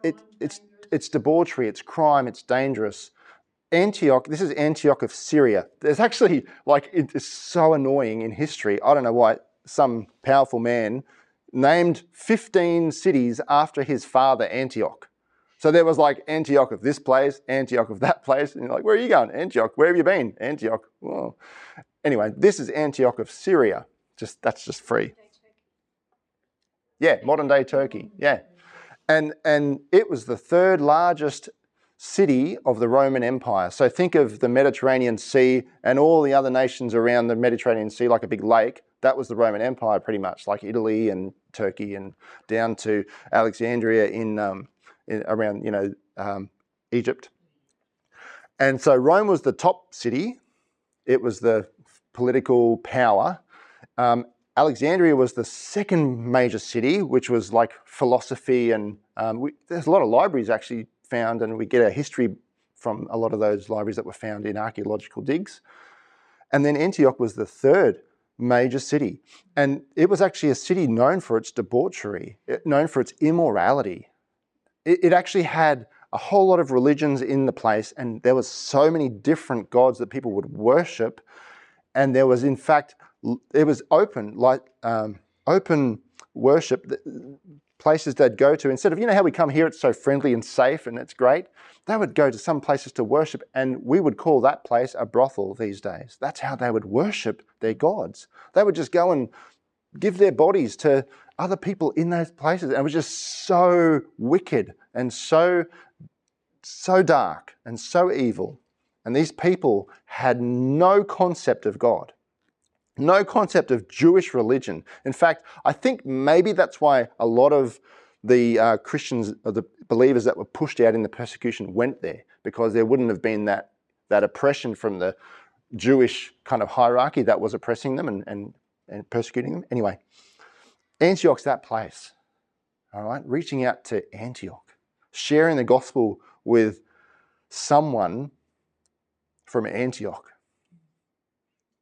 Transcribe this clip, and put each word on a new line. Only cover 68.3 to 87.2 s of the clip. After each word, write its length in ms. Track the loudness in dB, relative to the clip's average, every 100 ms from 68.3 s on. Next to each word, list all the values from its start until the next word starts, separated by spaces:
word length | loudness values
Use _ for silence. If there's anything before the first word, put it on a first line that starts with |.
| -6
major 400 | 0 2 0 -2
city. 420 | -4 -4 -4 -8 _ _ _ -2
And 280 | -2 -2 -6 0
it 140 | 2
was 120 | 2
actually 280 | 0 0 -2
a 60 | -2
city 320 | -2 -2 0
known 320 | 2 2 2
for 180 | -2 -4
its 140 | -4
debauchery, 840 | -8 -2 -2 -2 -6 -12 -12 -14 -16 -10
it, 180 | -8 -2
known 220 | 0 0
for 120 | -2
its 140 | -4 -2
immorality. 840 | 0 0 0 0 0 0 -4 -10 -16 _ _ _ _ _ _ _ -2
It, 180 | 2
it 100 | 4
actually 300 | 2 0 -4
had 420 | -2 0 0 0 -6 _ -12
a 40 | -12
whole 300 | 0 4 4
lot 120 | 4
of 120 | 2
religions 500 | 2 2 2 0 -2
in 240 | -2 0 -2
the 80 |
place, 380 | -2 -2 -2 -4 -10
and 280 | -10 -2
there 100 | 0 2
was 120 | 0
so 420 | -8 -2 2 2
many 200 | 2 -4
different 600 | -4 -2 -2 -2 -6 0
gods 300 | 4 4 2
that 80 | -8
people 240 | -8 -6
would 160 | -6 -6
worship. 720 | -2 2 2 2 -4 -6 -6 _ -20 -20 -20 _ _ _
And 220 | -2 2 4
there 100 | 4
was, 180 | 4
in 120 | 2 -2
fact, 400 | 0 0 0 _ _ _
l-, 180 | -8 -8 _
it 120 | 2 2
was 180 | 0 2
open, 440 | 2 2 -2 -10 0
like, 260 | 2 2 _ _
um, 380 | -6 -4 -6 -10 _ _ 0
open 540 | 0 2 0 0 -4 _ _ -20
worship, 540 | 0 2 4 2 -6 -6
th-, 120 | -12 -12 -16